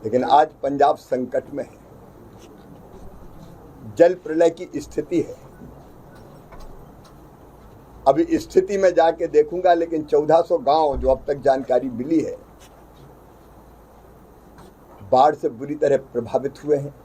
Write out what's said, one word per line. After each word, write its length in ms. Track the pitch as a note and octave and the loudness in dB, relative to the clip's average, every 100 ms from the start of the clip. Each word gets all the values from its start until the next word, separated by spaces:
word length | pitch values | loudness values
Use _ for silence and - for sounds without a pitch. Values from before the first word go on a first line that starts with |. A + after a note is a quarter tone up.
लेकिन 200 | G#2+ A#2+ | 0 -2
आज 240 | B2 C#3 D3+ - | 2 4 2 -2
पंजाब 340 | C3+ C#3 C#3+ - | -6 0 2 0
संकट 540 | - B2+ B2 B2+ B2+ | -4 -6 -4 -6 -8
में 140 | C#3 | -12
है, 160 | B2 - - - - - - - - - - - - - - - - - - - - - A2 | -12 -16 -20 -20 -20 -20 -20 -20 -20 -20 -20 -20 -20 -20 -20 -18 -20 -20 -20 -20 -20 -20 -20
जल 200 | G2+ E3+ | 4 4
प्रलय 360 | F3+ D#3 D#3+ E3+ | 4 -6 0 0
की 300 | E3 F3+ C#3+ | 0 -12 -12
स्थिति 400 | - - D3+ F3 | -10 -8 -4 -4
है। 160 | - - - - - - - - - - - - - - - - - - - - - - - - - - - - C3+ | -4 -10 -20 -20 -20 -20 -20 -20 -20 -20 -20 -20 -20 -20 -20 -20 -20 -20 -20 -20 -20 -20 -20 -20 -20 -20 -20 -4 0
अभी 300 | C#3+ E3 D#3+ | 2 2 -2
स्थिति 400 | - F#3 F#3+ G3+ | 0 0 0 2
में 160 | F#3+ | 2
जाके 320 | E3+ E3 E3 E3+ | 4 2 0 0
देखूंगा, 480 | D3 D3+ F3 F#3 | 2 2 0 2
लेकिन 280 | E3+ E3 D#3+ | 2 0 -4
चौदह 400 | D3+ D3 D3+ D#3+ | 0 0 4 2
सौ 160 | E3+ E3+ | 2 -2
गांव, 380 | B2+ D#3 D3+ C3 | 2 2 2 0
जो 120 | C3 | 0
अब 160 | C3 - | -2 -2
तक 80 | |
जानकारी 540 | C#3 C3+ C3+ B2+ B2 C3 | -4 0 0 0 -2 -2
मिली 320 | A2+ C3 E3 | -8 -2 -2
है, 160 | G#2+ - - - - - - - - - - - - - - - - - - - - - - - - - - - G2+ | -2 -10 -18 -20 -20 -20 -20 -20 -20 -20 -20 -20 -20 -20 -20 -20 -20 -20 -20 -20 -20 -20 -20 -20 -20 -20 -20 -20 -2
बाढ़ 220 | B2+ C#3+ | 4 4
से 140 | - D3+ | 2 -6
बुरी 260 | A#2 C#3+ | -8 -10
तरह 220 | D3 D3 C3+ | -2 0 0
प्रभावित 680 | - A#2+ A#2+ C3 C3 - | -2 -8 -4 -4 -4 -10
हुए 120 | D3 C#3+ | -2 -2
हैं 180 | C#3 - | -2 -14